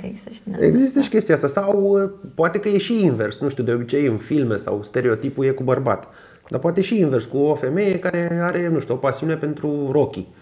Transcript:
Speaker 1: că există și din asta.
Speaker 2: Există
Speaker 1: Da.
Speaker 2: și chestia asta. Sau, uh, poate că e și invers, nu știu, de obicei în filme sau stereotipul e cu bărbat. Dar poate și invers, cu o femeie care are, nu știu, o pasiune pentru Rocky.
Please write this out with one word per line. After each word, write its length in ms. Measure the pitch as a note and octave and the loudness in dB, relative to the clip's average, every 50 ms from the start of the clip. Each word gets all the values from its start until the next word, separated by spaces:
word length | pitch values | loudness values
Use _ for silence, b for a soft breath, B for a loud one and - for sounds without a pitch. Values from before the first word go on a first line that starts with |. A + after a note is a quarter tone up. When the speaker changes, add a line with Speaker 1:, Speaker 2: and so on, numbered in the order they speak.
Speaker 1:
că 60 | F3+ | -10
există 240 | - - - - - | -12 -12 -14 -14 -16
și 100 | - - - | -18 -14 -12
din 80 | G#3 | -8
asta. 120 | F#3+ - - | -2 2 4
Speaker 2:
Există 340 | - - A#3+ C4+ C4 - C#4 | 4 6 4 4 2 2 0
Speaker 1:
Da. 60 | C4+ | 0
Speaker 2:
și 60 | - | 2
chestia 240 | - G#3 G#3 - E3 | 0 0 2 2 2
asta. 120 | - - | 2 2
Sau, 340 | C#3 - G3 G3 G3 G3+ G3+ | 0 0 0 0 2 2 2
uh, 280 | G3 G3 G3 G3 G3 G3 G3 - - - - | 2 4 4 2 2 0 -4 -10 -16 -6 -2
poate 240 | - E3 F3 E3+ G#3 | 0 0 2 0 0
că 80 | G#3 G#3 | 0 2
e 100 | G3+ F#3+ | 0 2
și 260 | - - A#3+ A3 G3 | 2 0 2 2 4
invers, 340 | D#3+ B2 A2 G#2+ G#2 G#2+ - | 2 2 2 0 -2 -2 -4
nu 100 | D3 C#3 | -4 -4
știu, 160 | - - B2 | -2 -2 0
de 80 | A2+ | 0
obicei 340 | A#2 A#2+ A#2+ A#2+ - C#3+ D3 | 0 -2 -2 -2 0 2 2
în 100 | C3+ A2 | 2 0
filme 400 | G#2 - - D3+ D3+ C3+ A2+ G#2+ | -2 -2 -2 0 0 2 2 0
sau 260 | G2 - G2 G2 G#2 | -2 -2 -4 -4 -6
stereotipul 600 | G#2 - - B2+ B2 B2 A2 A2 B2+ C#3 C3+ - C3+ | -4 -4 -2 0 2 2 2 0 -2 -4 -2 0 0
e 60 | C3+ | 0
cu 120 | C3 C3+ | 0 0
bărbat. 460 | C3 B2+ B2+ B2+ C3 A#2+ - - - B B B B B B B B - | 0 0 0 2 2 0 0 -2 -4 B B B B B B B B -6
Dar 100 | - B2+ | -4 -2
poate 200 | D3+ E3+ E3+ G3 | -2 0 0 0
și 180 | F#3+ - A#3 G#3+ | 0 2 2 2
invers, 240 | F3 D3 C3 A#2 A2+ | 2 2 2 0 -2
cu 120 | - - C#3+ | -2 0 0
o 160 | C#3+ D3+ D3+ | 2 2 2
femeie 440 | D3 - B2+ D3 F#3+ G#3 G3+ F#3 F3 | 0 -2 -2 -2 0 0 0 0 0
care 400 | - F3+ F3 F3 E3+ E3+ E3+ E3+ | -2 -2 -2 -2 -2 -2 -2 -2
are, 260 | E3+ F3 F3+ F3 F3 E3+ | -2 -2 -2 -2 0 0
nu 100 | E3 D3 | 0 0
știu, 140 | - - A#2+ | -2 -2 -2
o 20 | |
pasiune 380 | C3+ - C3+ B2+ - D#3 D#3+ D#3+ | 0 0 0 0 0 -2 -2 -2
pentru 540 | D#3 D#3 D3 D3 D3 - D3+ D3 D3 C#3+ C3+ | -2 -2 -4 -4 -4 -4 -2 -2 -2 0 2
Rocky. 340 | C#3 D3+ C3+ - - - F#2 B B B | 2 2 2 2 -2 -8 -10 B B B